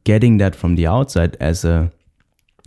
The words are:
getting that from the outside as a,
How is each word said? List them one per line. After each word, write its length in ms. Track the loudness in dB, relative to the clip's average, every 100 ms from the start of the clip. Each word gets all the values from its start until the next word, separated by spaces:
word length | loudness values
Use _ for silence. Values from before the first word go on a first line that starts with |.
getting 340 | 0 2 4 2
that 160 | 0 -2
from 200 | -2 0
the 120 | 0
outside 500 | 0 -2 0 -2 -2
as 260 | -4 -2 -2
a, 260 | 0 -2 -6 _ _ _ _ _ _